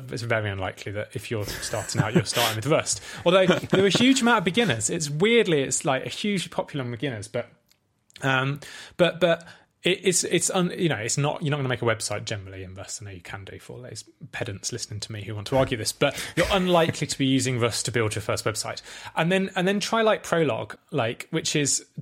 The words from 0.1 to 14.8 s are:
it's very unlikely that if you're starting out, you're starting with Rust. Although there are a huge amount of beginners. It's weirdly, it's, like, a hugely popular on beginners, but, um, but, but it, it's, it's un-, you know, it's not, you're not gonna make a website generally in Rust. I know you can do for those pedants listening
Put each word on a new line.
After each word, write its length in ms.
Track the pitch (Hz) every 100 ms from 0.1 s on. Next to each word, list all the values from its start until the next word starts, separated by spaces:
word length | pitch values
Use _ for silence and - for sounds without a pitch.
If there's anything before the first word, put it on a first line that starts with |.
it's 120 | 123
very 260 | 117 113 107
unlikely 440 | 98 95 - -
that 180 | 104 -
if 180 | 117 -
you're 140 | 110
starting 560 | 101 - - 110 - 113
out, 140 | 104
you're 100 | 175
starting 320 | 101 123 117 110
with 100 | 127
Rust. 360 | 151 - - - -
Although 220 | 175 190 185
there 360 | 165 - 190
are 40 | 196
a 40 |
huge 320 | - 247 262
amount 160 | 233 226
of 60 |
beginners. 440 | 185 202 220 113 -
It's 220 | 170 147
weirdly, 520 | 151 208 233 185 147
it's, 220 | 131 -
like, 220 | 151 131 -
a 20 |
hugely 400 | - 208 196 -
popular 340 | - 180 143
on 60 | 123
beginners, 360 | 117 143 107 98
but, 220 | 120 - _ _ _ _ _ _ -
um, 380 | 139 131 135 143 - - - -
but, 220 | 170 170
but 280 | 175 165 - - _ _
it, 180 | 175 175
it's, 220 | 202 175
it's 260 | - 175 -
un-, 240 | 185 175 -
you 140 | 170
know, 80 | 107
it's 180 | 113 -
not, 260 | 143 -
you're 80 | 147
not 60 | 147
gonna 120 | 131
make 100 | 120
a 60 | 117
website 400 | 110 - 104 113
generally 360 | 107 95 95
in 120 | 90
Rust. 260 | 92 92 -
I 60 | 101
know 40 |
you 100 | 90
can 220 | - 101
do 140 | 95 -
for 220 | - 123
those 240 | 123 117 - _ -
pedants 420 | - 113 98 -
listening 280 | 120